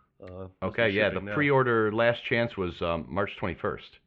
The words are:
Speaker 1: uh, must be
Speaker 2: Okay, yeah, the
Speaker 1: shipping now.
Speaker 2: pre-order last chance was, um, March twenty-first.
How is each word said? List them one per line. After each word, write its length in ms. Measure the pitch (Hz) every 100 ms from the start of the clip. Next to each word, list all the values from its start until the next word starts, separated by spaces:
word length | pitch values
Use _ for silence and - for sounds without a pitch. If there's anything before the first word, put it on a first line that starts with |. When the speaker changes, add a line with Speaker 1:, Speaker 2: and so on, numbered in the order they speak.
| _ _
Speaker 1:
uh, 40 | 95
must 340 | 92 95 -
be 60 | 98
Speaker 2:
Okay, 240 | 107 113
yeah, 180 | 101 104
the 60 |
Speaker 1:
shipping 120 | 92 98
now. 80 |
Speaker 2:
pre-order 580 | 104 143 135 123 113 107
last 300 | 110 117 120
chance 320 | - 117 117 -
was, 240 | 90 82
um, 240 | 85 85 62
March 280 | 82 104 -
twenty-first. 600 | 98 80 104 62 - -